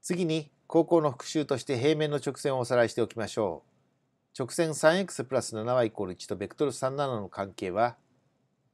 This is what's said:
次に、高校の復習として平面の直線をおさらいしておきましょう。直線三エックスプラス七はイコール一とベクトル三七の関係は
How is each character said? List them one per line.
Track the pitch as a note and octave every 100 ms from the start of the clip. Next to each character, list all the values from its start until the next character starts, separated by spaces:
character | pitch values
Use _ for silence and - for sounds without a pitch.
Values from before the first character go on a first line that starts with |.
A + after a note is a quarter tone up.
次 | - F3+
に、 | F3 D#3+ D3+ _ _
高 | E3
校 | D#3+ F3
の | D3+
復 | A#2+ -
習 | D#3
と | D3 B2+
し |
て | - B2
平 | C#3 D#3
面 | D3+
の | D3
直 | C3+ C3
線 | D3
を | C3
お |
さ | A#2 B2
ら |
い | A#2
し |
て | -
お | A#2
き | -
ま | G#2
し | -
ょ | G#2 D#2 _
う。 | _ _ _ _ _ _ -
直 | C3
線 | - E3 D3
三 | D#3 F3
エ |
ッ | F#3+
ク |
ス | -
プ | B2+
ラ | C3
ス | A2 A2
七 | A2
は | B2+
イ | A2+
コ | -
ー | G2
ル |
一 | F2+ -
と | F#2
ベ | G2
ク |
ト | - D3
ル |
三 | B2 C3
七 | C3+ C#3+ A#2
の | G2
関 | - G2
係 | F#2 F#2+
は | F#2 A#2+ A#2+ _ _ _ _ _ _ _